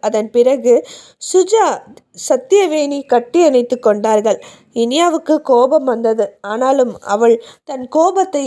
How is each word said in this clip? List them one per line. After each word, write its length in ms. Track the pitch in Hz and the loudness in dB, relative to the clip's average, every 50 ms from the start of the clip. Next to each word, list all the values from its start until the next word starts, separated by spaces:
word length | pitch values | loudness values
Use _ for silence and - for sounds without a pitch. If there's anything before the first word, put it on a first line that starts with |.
அதன் 300 | - 214 - - 240 220 | -6 -4 -4 -4 -4 -2
பிறகு 440 | - 240 240 254 277 254 226 247 233 294 - - - - - - _ - - | 0 2 2 2 2 0 2 2 2 2 0 -4 -14 -20 -20 -20 _ -18 -8
சுஜா, 440 | - - 370 359 370 415 453 403 311 214 - - - - - _ _ _ - | -2 0 0 0 2 2 2 2 0 -2 -4 -8 -16 -20 -20 _ _ _ -10
சத்யவேணி 840 | - - 302 254 - - 370 403 392 330 311 311 294 285 285 285 269 | -4 -2 -2 -2 0 0 2 2 2 2 0 -2 -2 -2 -4 -6 -4
கட்டி 360 | - 254 240 240 240 - 339 349 | -2 -2 -2 0 0 0 2 4
அணைத்து 360 | 302 269 247 240 240 247 240 | 4 4 2 0 -2 -4 -2
கொண்டார்கள். 600 | - 220 208 208 208 220 220 208 208 233 196 - - - - _ _ _ - | 0 0 0 0 0 0 0 0 0 0 -2 -4 -6 -18 -20 _ _ _ -4
இனியாவுக்கு 640 | 240 233 233 262 311 339 349 311 320 339 - 311 302 | -4 -2 -2 0 0 0 0 0 -2 -2 -2 -2 -2
கோபம் 440 | 302 - 262 240 254 254 294 302 269 | 0 0 2 2 2 2 2 0 0
வந்தது. 420 | 262 233 233 233 226 220 226 208 - - _ | -2 -4 -2 -2 -2 -2 -2 -4 -4 -6 _
ஆனாலும் 540 | - 202 214 226 254 262 269 277 254 233 196 - - | -12 -8 -6 -2 0 0 2 0 0 -2 -4 -10 -8
அவள் 340 | - 202 214 233 233 226 233 - - - _ _ | -4 -2 0 2 2 2 2 -2 -10 -20 _ _
தன் 220 | - 277 254 254 240 | -14 -12 -12 -10 -4
கோபத்தை 560 | - 302 330 370 359 381 370 370 - 285 277 | -2 0 0 2 2 0 -2 -2 -2 -6 -4